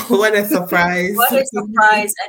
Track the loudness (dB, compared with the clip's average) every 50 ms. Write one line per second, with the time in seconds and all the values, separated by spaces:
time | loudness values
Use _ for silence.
0 | -2 0 0 2 2 2 2 0 0 0 -2 -2 -2 0 0 0 2 2 0 -2
1 | -2 -2 0 0 0 2 2 0 -2 -2 -6 -8 -8 -4 0 2 4 4 4 2
2 | 0 -4 -6 -8 -12